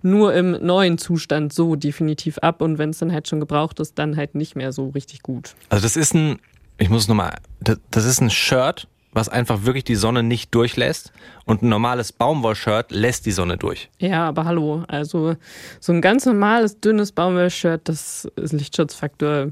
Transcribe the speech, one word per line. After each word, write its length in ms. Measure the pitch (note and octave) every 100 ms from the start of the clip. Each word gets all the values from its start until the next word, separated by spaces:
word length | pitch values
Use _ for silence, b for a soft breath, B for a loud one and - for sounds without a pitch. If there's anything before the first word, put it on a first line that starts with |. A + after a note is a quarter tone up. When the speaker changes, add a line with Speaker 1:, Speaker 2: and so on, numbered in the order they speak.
Speaker 1:
nur 300 | F#3 G3+ G#3
im 180 | E3+ F3+
neuen 460 | E3+ E3+ F3+ F#3+ E3
Zustand 540 | - E3+ - D3+ D3
so 220 | - E3+
definitiv 640 | D#3 D3 - D#3 D3+ - -
ab 240 | E3 E3
und 160 | D#3+ D3+
wenn's 200 | D3+ D#3
dann 140 | E3
halt 160 | D#3+ -
schon 120 | D#3
gebraucht 400 | D3 D3 D#3 -
ist, 180 | D#3 -
dann 180 | D3+ D3
halt 180 | C#3+ D3
nicht 180 | D#3 C#3
mehr 160 | C3
so 160 | C3 C3+
richtig 320 | C#3 - C#3
gut. 320 | - B2 - - -
Speaker 2:
Also 140 | G#2
das 140 | A2 D#3+
ist 180 | D3+
ein, 240 | E3 D3+ C3+ _ _ _ -
ich 100 | F#2+
muss 120 | A2+
es 60 | G2+
nochmal, 280 | G#2+ - - - -
das, 180 | A2+ A2 _
das 140 | A2+
ist 160 | A2 B2+
ein 100 | B2
Shirt, 560 | - - C3 C3 - - _ _
was 160 | A2+ A2
einfach 340 | A#2+ A#2+ G#2+
wirklich 200 | G#2+ C3
die 100 | - A2+
Sonne 260 | A2 B2
nicht 320 | A#2 A#2+ -
durchlässt 580 | A#2 A#2+ - B2 D#3+ - B B B
und 180 | - A2
ein 60 | A#2
normales 420 | G#2+ A#2+ B2 A2+
Baumwollshirt 800 | - A#2+ D3+ A2+ G#2+ - G#2+ -
lässt 320 | G2 A#2 B2 -
die 60 |
Sonne 240 | F#2+ F2 E2+
durch. 320 | - - - _
Speaker 1:
Ja, 300 | F#3 E3 E3
aber 160 | D3+
hallo, 400 | D#3+ E3+ D3+ D3+ E3+
also 480 | D3 D3 F3 D#3+ D#3+ B B B B
so 120 | -
ein 100 | E3+
ganz 240 | F3 B3 C4
normales, 540 | G#3 G3+ A#3 G#3+ G#3
dünnes 320 | G#3+ G#3+ G3+
Baumwollshirt, 760 | - F3+ F3+ F3+ - F3 E3 -
das 400 | D#3+ - - - -
ist 160 | D3+
Lichtschutzfaktor 960 | D3 C#3+ - D3+ - D3 _ D3 D3 C#3